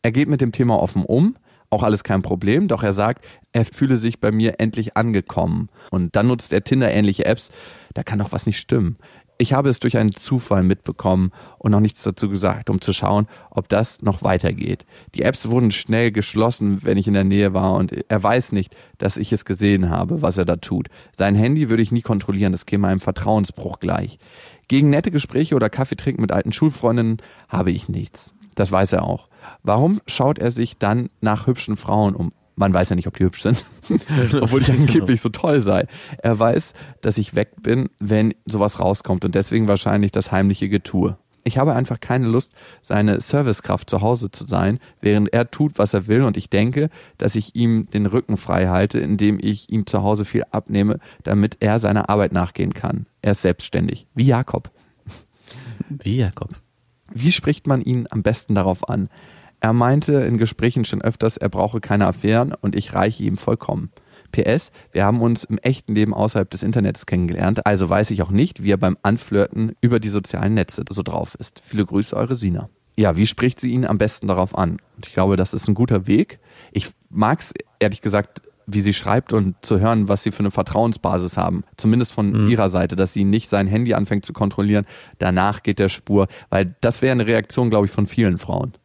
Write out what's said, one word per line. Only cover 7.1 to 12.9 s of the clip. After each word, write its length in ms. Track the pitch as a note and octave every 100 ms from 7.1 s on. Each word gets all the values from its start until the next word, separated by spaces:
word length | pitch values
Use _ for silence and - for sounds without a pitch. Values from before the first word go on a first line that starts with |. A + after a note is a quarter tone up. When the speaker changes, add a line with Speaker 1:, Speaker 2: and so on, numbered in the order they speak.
| F#2+
Speaker 1:
Apps, 260 | - A2+ - - - - -
da 100 | -
kann 160 | - G#2
doch 100 | G2
was 160 | - -
nicht 140 | G#2
stimmen. 360 | - B2+ F2+ - - - _ _
Ich 160 | A#2+
habe 160 | C3+ C#3
es 120 | A#2+
durch 160 | B2 A#2
einen 180 | G#2+
Zufall 480 | G2 - B2+ - G2
mitbekommen 720 | F#2 G2 - - F#2+ F#2 F#2 - - -
und 140 | -
noch 80 | G#2
nichts 240 | G#2+ -
dazu 240 | - F#2 G2+
gesagt, 420 | G2 F#2+ G#2 -
um 100 | G2+
zu 120 | -